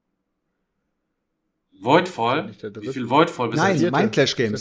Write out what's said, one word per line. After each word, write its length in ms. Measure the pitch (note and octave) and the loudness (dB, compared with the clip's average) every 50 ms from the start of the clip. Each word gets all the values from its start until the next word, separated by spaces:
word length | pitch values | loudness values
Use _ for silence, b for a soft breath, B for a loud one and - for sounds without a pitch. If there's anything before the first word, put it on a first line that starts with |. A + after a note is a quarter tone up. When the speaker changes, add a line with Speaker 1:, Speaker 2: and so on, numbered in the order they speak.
| _ _ _ _ _ _ _ _ _ _ _ _ _ _ _ _ _ _ _ _ _ _ _ _ _ _ _ _ _ _ _ _ _ _ _ - | _ _ _ _ _ _ _ _ _ _ _ _ _ _ _ _ _ _ _ _ _ _ _ _ _ _ _ _ _ _ _ _ _ _ _ -8
Speaker 1:
Voidfall? 640 | G2 A#2+ D3 F3+ F3 F3 - A#2 A2+ A#2 C3+ D#3 F3+ | 0 4 4 4 4 2 -4 -2 0 0 0 0 -4
Speaker 2:
Nicht 160 | A2+ G#2+ - - | -6 -12 -12 -14
der 80 | G#2+ | -14
dritte. 160 | G2+ A2 G#2 | -12 -10 -10
Speaker 1:
Wie 60 | B2+ C3 | -8 -6
viel 160 | C3 A#2+ G#2+ | -6 -4 0
Voidfall 400 | B2+ D3 E3 E3 - - A#2+ A2+ | 4 2 2 2 0 -4 -4 -2
bis 100 | A2+ D3+ | 0 0
Speaker 3:
Nein, 120 | F3 G3 F#3 | 2 2 2
Speaker 1:
jetzt? 60 | D3 | 2
Speaker 2:
Vierte. 160 | E3 F3 C3+ | 0 0 2
Speaker 3:
Mindclash 380 | D3+ G3+ G#3+ - D#3 C3+ B2+ - | 0 0 0 2 2 2 2 2
Games. 160 | - A#2+ G#2+ G#2 C3 | -2 -2 -2 -2 -6